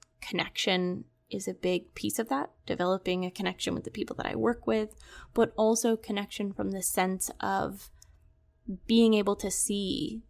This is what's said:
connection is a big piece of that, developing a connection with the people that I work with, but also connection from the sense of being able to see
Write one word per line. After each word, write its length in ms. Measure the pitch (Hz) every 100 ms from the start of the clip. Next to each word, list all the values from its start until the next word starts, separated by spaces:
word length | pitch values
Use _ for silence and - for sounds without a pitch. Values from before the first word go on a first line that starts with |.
| _ _
connection 840 | - 180 - - 208 185 180 190 - _ -
is 180 | 196 190
a 60 |
big 400 | 185 180 180 -
piece 260 | - 208 -
of 100 | 226
that, 220 | 277 - _ -
developing 600 | - 180 185 190 185 180
a 60 |
connection 440 | 190 185 185 - -
with 80 |
the 80 | -
people 240 | - - -
that 100 | -
I 100 | -
work 300 | 220 233 233
with, 300 | 220 214 - - - -
but 180 | - 226 -
also 380 | 220 226 233 220
connection 580 | - 202 202 - 202
from 180 | 196 196
the 100 | 190
sense 480 | - - 185 185 - -
of 520 | 196 196 - 196 - - - _ _ _ _ _ - 185 -
being 260 | 226 226
able 220 | 214 202 202
to 160 | 196
see 680 | - - 202 190 - - 226 -